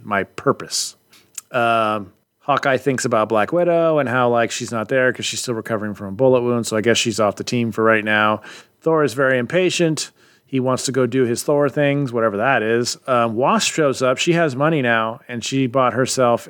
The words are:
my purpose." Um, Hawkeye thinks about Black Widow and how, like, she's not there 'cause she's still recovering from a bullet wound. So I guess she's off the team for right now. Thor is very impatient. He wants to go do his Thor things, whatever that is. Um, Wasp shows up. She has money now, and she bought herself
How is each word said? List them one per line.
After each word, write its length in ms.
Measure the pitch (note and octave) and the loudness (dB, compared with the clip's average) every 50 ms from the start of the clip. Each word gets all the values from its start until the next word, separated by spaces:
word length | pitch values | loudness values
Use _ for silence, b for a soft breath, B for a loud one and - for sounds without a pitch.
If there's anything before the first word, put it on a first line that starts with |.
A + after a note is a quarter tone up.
my 220 | - - G2+ G2 F#2 | -8 -4 -2 -2 -2
purpose." 720 | - _ - - C#3+ A#2 - - D#2+ - - - - - _ _ b b b b b b - - _ | -4 _ -2 -2 -2 -2 -2 -4 -8 -6 -6 -6 -8 -10 _ _ b b b b b b -20 -16 _
Um, 600 | - B2+ A#2 A#2 A#2 A2+ A2 G#2+ G#2+ G#2+ G2+ F#2 - _ _ _ _ _ | -2 0 0 2 2 2 2 0 -2 -4 -6 -10 -16 _ _ _ _ _
Hawkeye 360 | _ - C#3+ C3 - C#3+ C3 B2+ | _ -2 -2 0 0 0 0 0
thinks 260 | - C#3+ C3 A#2 - | 0 -2 -2 -2 -2
about 240 | B2+ A#2+ A2 G#2+ G#2 | 0 0 0 0 2
Black 240 | A2+ G#2+ G#2 - | 2 0 0 0
Widow 460 | - E3+ F3 E3+ E3+ E3+ E3 E3 D#3+ D3+ | 0 0 2 2 2 2 2 2 2 0
and 100 | C#3 B2 | 0 0
how, 200 | A#2 B2+ B2 A#2+ | 0 2 2 2
like, 220 | A#2+ A#2 A#2 A#2 | 2 2 0 0
she's 220 | - - B2 A2 | -2 -6 -8 -6
not 160 | B2 A2+ A2 G#2 | -6 -6 -4 -2
there 240 | C3+ C3 B2+ B2+ | 0 2 2 2
'cause 120 | A2 - G2+ | 0 -2 -6
she's 160 | - - A2+ | -6 -6 -6
still 140 | - - A#2+ | -6 -6 -6
recovering 400 | A2 G#2+ - A#2 G#2+ G#2 G#2+ G2+ | -6 -4 -4 -4 -4 -4 -6 -8
from 140 | F#2 G#2 G2 | -8 -10 -10
a 40 | |
bullet 300 | F#2+ G2+ C3 C3 B2+ B2+ | -2 2 4 4 4 4
wound. 240 | A#2+ A#2+ A#2+ A#2+ A2+ | 2 0 -2 -2 -2
So 100 | - A2 | -2 -4
I 40 | A2 | 0
guess 180 | G#2+ A#2 A2+ - | 2 2 2 2
she's 220 | - A#2+ A2 A2+ | 2 0 0 0
off 160 | A2 G2+ F#2+ | 0 0 0
the 80 | - G2+ | -2 -6
team 280 | - - B2 A#2 A2+ | -4 -2 -2 -2 -2
for 120 | G#2+ - A2 | -2 2 2
right 200 | A2 A2 A2 G#2 | 4 4 2 2
now. 360 | G#2+ G#2+ G#2+ G#2+ G#2+ G#2+ G#2+ B B B B B B B _ | 2 2 2 4 2 2 0 B B B B B B B _
Thor 220 | _ D#3+ D#3+ D#3+ D3+ | _ 0 2 2 2
is 80 | B2+ | 0
very 260 | G#2+ C3+ C#3 C3 C3 B2+ | 0 0 0 2 2 0
impatient. 720 | A#2+ A2 - F3+ F#3 F3 - - F3 D#3+ D#3 - - - b b b b b b b | 0 0 0 0 0 0 0 0 0 0 0 -2 -6 -10 b b b b b b b
He 140 | _ - C3 | _ -4 -2
wants 240 | B2 B2+ B2+ B2+ - | 0 0 -2 -2 -2
to 80 | - | -2
go 120 | B2 C3+ B2+ | 0 0 0
do 200 | B2 A#2+ C3 C3 | 0 2 0 0
his 180 | A#2 A#2+ A2+ | 0 0 -2
Thor 260 | - - D3 C#3+ C#3+ C#3 | -2 0 0 2 2 0
things, 440 | - D3+ D3 C#3+ C#3+ C#3+ C#3+ B2+ | 0 0 0 0 0 0 -2 -2
whatever 240 | A#2 A#2+ A2+ A2+ G2+ G2+ | -2 0 0 0 0 0
that 240 | A2 C3+ C3+ A#2 | 0 0 0 0
is. 340 | G#2+ A2 A#2 A#2 B2 A#2 - - _ | 2 2 0 0 0 -2 -6 -8 _
Um, 280 | - C3 A#2+ A#2 A#2 A2 | 0 0 2 2 0 0
Wasp 400 | A2 C3 D#3 G#3 G#3+ - - - | 0 0 2 2 0 0 -2 0
shows 260 | - D#3 C#3 B2+ - | 0 0 0 0 0
up. 180 | C3+ B2+ C3 B2+ | 0 0 0 0
She 140 | - E3+ | 0 0
has 220 | E3 E3+ E3+ D#3 B2 | 2 2 2 0 0
money 240 | C3 C#3+ D#3 E3 D3+ | 0 0 0 2 2
now, 380 | B2+ A#2+ A#2 A2+ A2 A2+ A2+ B2 - - | 2 2 2 2 0 -2 -4 -8 -12 -10
and 160 | B2 A#2 G#2+ | -10 -8 -6
she 220 | - C3+ C3+ C3+ | -4 -2 -2 -2
bought 260 | B2 A2+ C3+ B2+ B2 G#2+ | 0 2 2 2 2 2
herself 540 | B2 C3 A#2 - - B2+ A#2+ A#2+ A2+ - - | 0 0 0 0 2 2 4 2 2 -2 -6